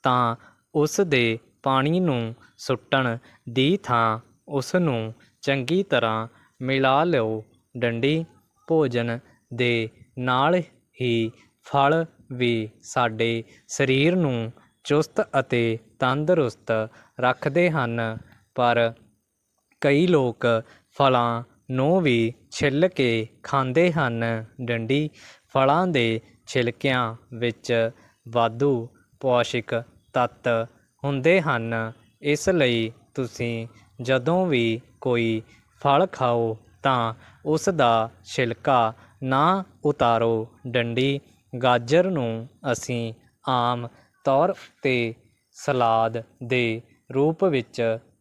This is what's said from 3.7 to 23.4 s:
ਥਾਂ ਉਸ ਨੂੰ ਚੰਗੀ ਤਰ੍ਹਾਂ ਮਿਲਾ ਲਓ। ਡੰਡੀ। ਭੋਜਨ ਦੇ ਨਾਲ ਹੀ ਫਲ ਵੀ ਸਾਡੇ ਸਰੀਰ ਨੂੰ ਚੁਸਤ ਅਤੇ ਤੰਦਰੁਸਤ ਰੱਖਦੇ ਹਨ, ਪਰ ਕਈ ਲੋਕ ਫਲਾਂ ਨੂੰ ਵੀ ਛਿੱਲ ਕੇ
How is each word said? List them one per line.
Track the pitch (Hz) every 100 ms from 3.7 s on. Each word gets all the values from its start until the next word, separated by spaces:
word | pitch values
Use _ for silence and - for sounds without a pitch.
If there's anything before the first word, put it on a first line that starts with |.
| 196
ਥਾਂ | - 120 113 110 - _ -
ਉਸ | 143 127 180
ਨੂੰ | 170 120 110 - _ _
ਚੰਗੀ | - 139 123 180
ਤਰ੍ਹਾਂ | 190 123 113 110 113 _ _ _
ਮਿਲਾ | 127 135 135 139
ਲਓ। | 170 143 110 110 - _ _ 123
ਡੰਡੀ। | 120 117 131 156 165 _ _ _ -
ਭੋਜਨ | 165 139 120 117 117 _ _ _
ਦੇ | 120 123 117 110 _ - -
ਨਾਲ | 127 127 143 180 165 _ _ -
ਹੀ | 127 117 113 - _ _ -
ਫਲ | 139 139 165 165 _ _
ਵੀ | 127 123 113 107 _
ਸਾਡੇ | - - 117 110 117 113 113 - _
ਸਰੀਰ | - 135 131 151 180
ਨੂੰ | 151 120 113 - _ _
ਚੁਸਤ | - 147 156 - 214 139
ਅਤੇ | 131 120 117 113 _ _
ਤੰਦਰੁਸਤ | 127 135 151 175 123 - - 110 110 - - -
ਰੱਖਦੇ | 127 127 147 143 175
ਹਨ, | 156 120 117 113 113 - - _ -
ਪਰ | 120 117 117 117 _ _ _ _ _ _ _ _
ਕਈ | 143 143 180
ਲੋਕ | 160 127 110 120 113 - - _ -
ਫਲਾਂ | 135 127 120 117 123 _ -
ਨੂੰ | 127 139 190
ਵੀ | 156 117 113 - _
ਛਿੱਲ | - 143 139 180
ਕੇ | - 127 113 110 _